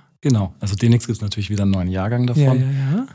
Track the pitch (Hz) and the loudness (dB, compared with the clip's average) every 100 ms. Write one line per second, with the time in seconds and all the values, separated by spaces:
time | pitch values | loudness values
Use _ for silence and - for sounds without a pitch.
0 | _ _ 147 113 92 - 104 104 117 117 | _ _ 0 0 0 -6 -6 0 4 4
1 | - 110 104 107 98 101 101 95 90 92 | 2 -6 -6 -6 -4 -2 0 0 -2 -2
2 | 101 120 123 120 139 127 131 139 135 185 | -2 0 0 2 2 2 0 -2 -2 -2
3 | 269 | -4